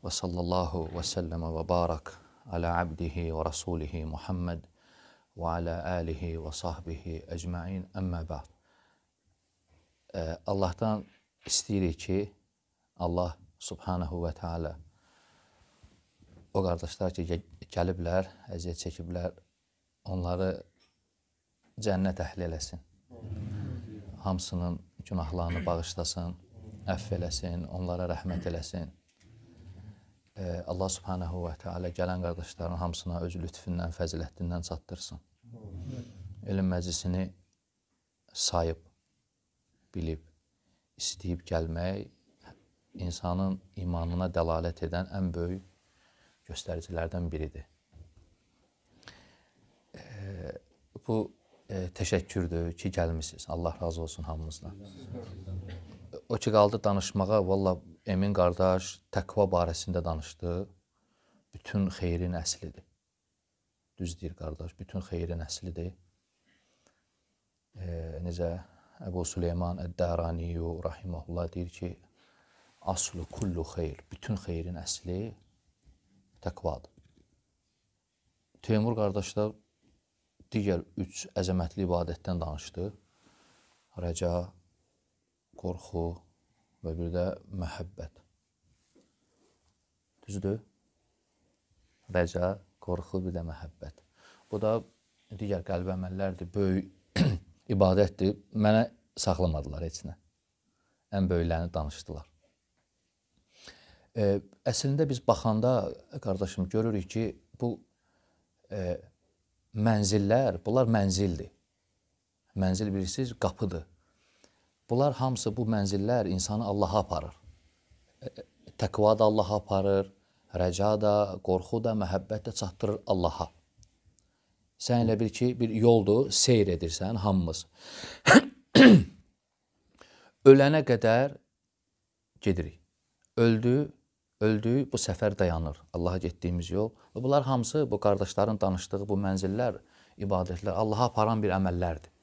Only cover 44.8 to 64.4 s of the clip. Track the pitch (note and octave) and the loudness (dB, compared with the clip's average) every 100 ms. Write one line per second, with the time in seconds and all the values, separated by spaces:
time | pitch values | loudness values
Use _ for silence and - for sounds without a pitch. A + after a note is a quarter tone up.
44.8 | E2+ F2 F#2 G2 F#2 E2+ E2+ F#2 F#2+ _ | -4 -4 -4 -4 -4 -2 -4 -6 -10 _
45.8 | _ _ _ _ _ _ - F2 - E2+ | _ _ _ _ _ _ -14 -12 -8 -8
46.8 | - E2+ E2 F2+ E2+ D#2+ D#2 - - _ | -6 -6 -4 -4 -4 -4 -6 -8 -18 _
47.8 | _ - - - _ _ _ _ _ _ | _ -20 -20 -20 _ _ _ _ _ _
48.8 | _ _ - - - _ _ _ _ _ | _ _ -20 -20 -20 _ _ _ _ _
49.8 | _ - - G#2 G2+ F#2+ D2 - _ _ | _ -20 -18 -14 -12 -10 -10 -12 _ _
50.8 | _ - - A2 G#2+ - _ _ _ F#2+ | _ -14 -2 0 -2 -8 _ _ _ -8
51.8 | F2+ - G2+ F#2+ F2 - F2 E2+ E2+ E2+ | -8 -6 0 0 0 -2 -2 -2 -2 -4
52.8 | G2 F#2 E2+ E2 D2+ - - E2 E2+ D#2+ | -4 0 0 0 -6 -10 -8 -4 -4 -4
53.8 | E2+ E2 D#2+ - E2 D#2+ D#2+ D#2 F2 G2 | -6 -4 -8 -8 -8 -8 -10 -12 -14 -16
54.8 | G2+ F#2 - B2 A#2 - - - - - | -18 -18 -14 -14 -12 -14 -10 -10 -10 -14
55.8 | - - - - _ A2 - G#2+ G#2 G#2 | -16 -20 -18 -18 _ -2 4 6 6 6
56.8 | G#2+ G2 F#2 G2+ F#2+ G#2+ F#2 G2 F#2+ F2 | 2 2 0 0 2 2 2 2 2 0
57.8 | - D#2+ - F#2 G2+ F#2+ F2 F2+ F#2 F#2 | -6 -16 -4 0 2 4 2 4 2 2
58.8 | - - _ - F#2+ - G2 F2+ E2+ E2 | -2 -14 _ -6 -2 2 4 4 2 -2
59.8 | - F2+ E2+ D#2+ D#2 - F2 F2 G2 - | -2 -2 -2 -6 -8 -8 -6 -4 -6 -14
60.8 | _ _ _ _ _ _ _ - - G2+ | _ _ _ _ _ _ _ -20 -4 0
61.8 | F#2+ F#2 F2+ E2+ F2+ F2 D#2+ - E2 - | 0 0 -2 -2 -2 -4 -4 -6 -10 -14
62.8 | - _ _ _ _ _ _ _ _ _ | -20 _ _ _ _ _ _ _ _ _
63.8 | _ _ F2+ E2 F2 D#2+ | _ _ -8 -6 -10 -8